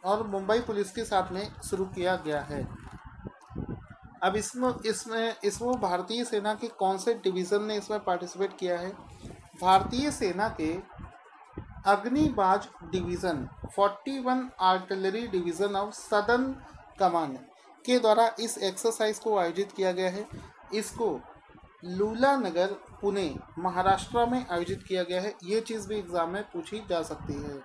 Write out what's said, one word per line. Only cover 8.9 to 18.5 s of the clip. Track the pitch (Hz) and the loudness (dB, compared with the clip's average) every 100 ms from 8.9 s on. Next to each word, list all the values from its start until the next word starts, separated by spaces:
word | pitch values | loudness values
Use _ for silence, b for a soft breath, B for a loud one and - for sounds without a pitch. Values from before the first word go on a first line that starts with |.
| 214 - B B B - - | -10 -18 B B B -20 0
भारतीय | 180 190 196 247 294 | 6 6 6 0 0
सेना | - 202 175 220 - | 0 -2 0 -2 0
के | 156 175 - - - - - - - - - - 190 | -4 -4 -8 -16 -16 -18 -20 -20 -16 -14 -14 -2 4
अग्निबाज | 202 220 269 311 220 190 202 - - | 4 4 4 4 4 4 4 0 -16
डिवीज़न, | 160 185 175 175 185 151 127 - - - | -6 -4 -2 -2 -2 -2 -6 -10 -8 2
फ़ोर्टी | 202 202 - 269 | 2 2 -6 -4
वन | 254 254 254 - | 0 0 -2 2
Artillery | 185 185 185 190 190 214 233 | 4 4 0 0 0 0 -2
Division | 185 175 165 202 202 | -2 -2 0 0 0
of | 208 | -4
Southern | - - 208 202 247 262 262 B B - - | -6 0 2 4 4 2 -4 B B -20 2
Command | 185 170 151 131 - - B - - | 4 4 0 -6 -14 -20 B -10 2
के | 247 | 4
द्वारा | 220 214 226 - | 6 6 6 4
इस | 220 | -6